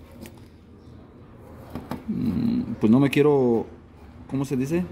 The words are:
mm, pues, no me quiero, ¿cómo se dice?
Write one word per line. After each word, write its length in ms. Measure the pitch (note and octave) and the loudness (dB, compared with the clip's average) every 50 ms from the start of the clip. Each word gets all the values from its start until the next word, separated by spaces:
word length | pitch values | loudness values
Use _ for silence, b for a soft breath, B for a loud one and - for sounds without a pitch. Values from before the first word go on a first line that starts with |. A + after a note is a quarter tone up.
| - - - - - - - - - - - - - - - - - - - - - - - - - - - - - - - - - - - - - - - - - A3+ | -20 -20 -20 -20 -20 -20 -20 -20 -20 -20 -20 -20 -20 -20 -20 -20 -20 -20 -20 -20 -20 -20 -20 -20 -20 -20 -20 -20 -20 -20 -20 -20 -18 -16 -14 -14 -12 -12 -14 -10 -8 -8
mm, 640 | - - - - - - - - - - - - A#2 - | -6 -4 -2 -2 -2 0 0 0 0 -2 -4 -6 -4 0
pues, 120 | - G#2+ | 4 4
no 80 | A2+ C3 | 6 6
me 100 | C#3+ C3+ | 4 4
quiero, 560 | C3+ C#3+ C#3+ D3+ C#3+ C#3 B2+ B2 A#2 A2 - - - - - - - - - - - - - - | 4 2 4 4 4 4 4 2 2 0 -2 -6 -12 -20 -20 -20 -20 -20 -20 -20 -20 -20 -12 -8
¿cómo 160 | C3+ C3+ C#3 | -6 -6 -4
se 120 | C3+ D3 | -4 -4
dice? 280 | B2 C3 C#3+ E3 F3 F3+ E3+ | -4 -2 -2 -2 -4 -4 -4